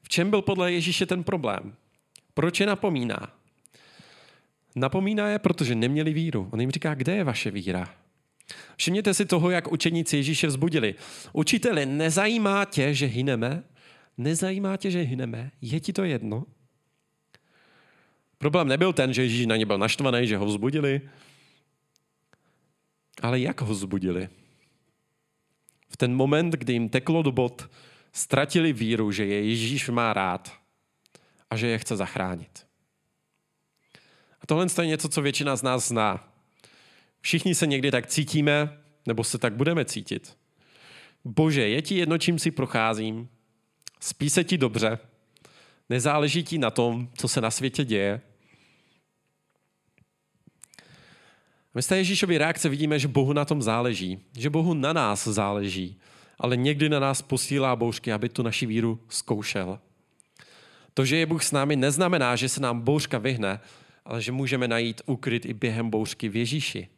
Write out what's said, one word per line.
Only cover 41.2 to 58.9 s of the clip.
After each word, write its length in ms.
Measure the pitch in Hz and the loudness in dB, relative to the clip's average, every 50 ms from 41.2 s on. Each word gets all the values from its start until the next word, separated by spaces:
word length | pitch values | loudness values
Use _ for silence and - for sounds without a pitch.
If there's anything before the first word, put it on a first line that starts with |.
| _ | _
„Bože, 420 | 131 107 - 156 160 147 139 113 | -2 2 4 4 4 4 2 2
je 140 | 104 110 143 | 2 0 0
ti 140 | 151 - 196 | 0 0 0
jedno, 220 | 185 175 151 165 | 0 2 2 2
čím 220 | 160 - - 175 160 | 2 2 0 0 2
si 120 | - 165 | 0 -2
procházím? 800 | - - 135 - - 120 110 113 113 107 110 110 110 113 120 123 _ _ _ _ _ _ _ _ _ _ _ - _ _ | 0 0 -4 0 2 2 2 2 0 0 -2 -4 -6 -8 -10 -14 _ _ _ _ _ _ _ _ _ _ _ -20 _ _
Spí 300 | - - - _ - 147 | -10 -10 -6 _ -2 2
se 140 | - 185 170 | 2 2 2
ti 140 | 170 185 | 2 2
dobře? 420 | 165 131 120 104 - 110 110 113 113 - - _ _ _ _ _ _ _ - - - - _ _ _ _ _ | 2 2 2 2 2 0 0 0 -2 -10 -18 _ _ _ _ _ _ _ -20 -20 -20 -20 _ _ _ _ _
Nezáleží 540 | 120 127 117 151 147 151 147 147 147 175 165 | -2 0 2 2 2 2 2 2 0 -2 -2
ti 140 | - 165 | -2 -2
na 140 | 156 131 110 | 0 0 0
tom, 380 | - - 120 120 117 120 123 123 - | 2 2 2 2 0 -2 -6 -8 -8
co 100 | - - | -6 -4
se 140 | 117 - 135 | -2 0 0
na 100 | 113 113 | 0 0
světě 340 | 113 - 127 131 - - 143 | -2 -2 -4 -2 -2 -2 -2
děje?“ 360 | 131 110 101 98 101 101 127 - _ _ _ _ _ _ _ _ _ _ _ _ _ _ _ _ _ _ _ _ _ _ _ _ _ _ _ _ _ _ _ _ _ _ _ _ _ _ _ _ _ _ _ _ - _ _ - _ _ - - - - - - - - - _ - _ _ _ _ _ _ _ _ _ | 0 2 2 2 0 -2 -4 -8 _ _ _ _ _ _ _ _ _ _ _ _ _ _ _ _ _ _ _ _ _ _ _ _ _ _ _ _ _ _ _ _ _ _ _ _ _ _ _ _ _ _ _ _ -20 _ _ -20 _ _ -20 -20 -20 -20 -20 -20 -20 -20 -20 _ -20 _ _ _ _ _ _ _ _ _
My 80 | 123 | -4
z 60 | 127 | 0
té 100 | - 190 | 2 2
Ježíšovy 400 | 190 190 175 196 - - 180 170 | 2 4 2 2 0 2 2 2
reakce 320 | 151 147 160 160 - - 160 | 2 2 2 0 0 0 0
vidíme, 300 | 135 143 156 151 151 147 | 0 2 0 2 2 2
že 80 | 131 | 0
Bohu 260 | 147 127 - 131 135 147 | 2 2 2 2 4 2
na 120 | 147 143 | 0 2
tom 160 | - 156 147 | 2 0 0
záleží, 580 | 117 107 110 117 120 123 113 92 92 92 95 92 - _ - | 2 2 2 2 2 0 -2 -2 -4 -6 -6 -8 -10 _ -10
že 120 | 120 113 147 | -6 -4 -2
Bohu 240 | 147 160 160 175 165 | 0 2 2 2 2
na 200 | 147 131 147 160 | 0 0 0 2
nás 340 | 165 127 104 104 - - | 2 2 2 0 0 -2
záleží, 720 | 113 107 101 101 101 101 104 101 98 90 95 92 90 101 - _ - - - - - _ _ | -2 0 0 0 0 0 -2 -2 -2 -4 -4 -6 -6 -10 -16 _ -20 -20 -20 -20 -20 _ _
ale 180 | - 117 127 | -2 0 0
někdy 320 | 123 127 143 151 143 156 151 | 2 2 0 2 2 2 2
na 100 | 151 143 | 2 2
nás 220 | 135 139 135 - | 2 0 0 -2
posílá 540 | - - 131 123 - - 139 139 135 131 123 | -4 -4 -2 -2 -2 -2 0 0 2 2 2
bouřky, 360 | 113 117 117 113 - - 120 | 2 0 -2 -2 -4 -4 -4
aby 180 | 110 104 110 - | -2 -2 -2 -4
tu 140 | - - 120 | -2 -2 -2
naši 220 | 113 104 - 131 | -2 -2 -2 -2
víru 340 | 113 107 117 113 113 | 0 0 0 0 0